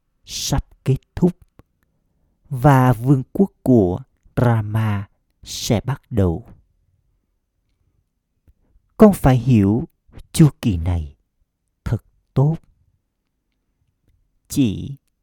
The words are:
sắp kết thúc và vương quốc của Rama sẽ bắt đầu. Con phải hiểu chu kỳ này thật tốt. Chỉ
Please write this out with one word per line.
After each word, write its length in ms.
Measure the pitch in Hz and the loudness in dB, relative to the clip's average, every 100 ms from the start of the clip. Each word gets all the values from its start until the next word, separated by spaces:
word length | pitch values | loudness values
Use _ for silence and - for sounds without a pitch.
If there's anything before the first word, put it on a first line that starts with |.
| _ _ | _ _
sắp 600 | - - - - - _ | -16 -12 -6 -6 -6 _
kết 120 | - 135 - | -6 -6 -8
thúc 220 | - 180 - _ _ _ _ _ _ _ _ _ _ _ | -2 -2 -2 _ _ _ _ _ _ _ _ _ _ _
và 440 | 131 143 131 127 | 0 2 4 4
vương 300 | 110 127 135 - | 0 0 0 -2
quốc 180 | - 196 _ | -2 -2 _
của 380 | - 120 90 92 - _ _ - | 2 2 2 -2 -12 _ _ -2
Rama 720 | 120 113 104 110 107 101 101 _ _ _ | 0 0 -2 -4 -4 -4 -8 _ _ _
sẽ 380 | - - - 104 | -18 -12 -4 -4
bắt 220 | - 139 _ | -4 -10 _
đầu. 380 | 113 90 80 - - _ _ _ _ _ _ _ _ _ _ _ _ _ _ _ _ _ _ _ _ _ _ _ - | -2 -2 -2 -10 -20 _ _ _ _ _ _ _ _ _ _ _ _ _ _ _ _ _ _ _ _ _ _ _ 4
Con 160 | 214 | 4
phải 240 | 170 139 127 | 4 0 0
hiểu 520 | 123 113 98 117 165 _ _ - - | 2 2 2 -2 -6 _ _ -20 -6
chu 160 | - 147 - | 2 2 2
kỳ 160 | 120 87 | -4 -4
này 400 | 85 87 73 - _ _ _ _ _ _ | -4 -6 -8 -16 _ _ _ _ _ _
thật 200 | - 110 - _ _ | -8 -8 -10 _ _
tốt. 220 | 131 147 165 - _ _ _ _ _ _ _ _ _ _ _ _ _ _ _ _ _ _ | -2 -2 -2 -12 _ _ _ _ _ _ _ _ _ _ _ _ _ _ _ _ _ _
Chỉ 480 | 147 117 90 92 139 _ _ | -2 -2 -4 -12 -16 _ _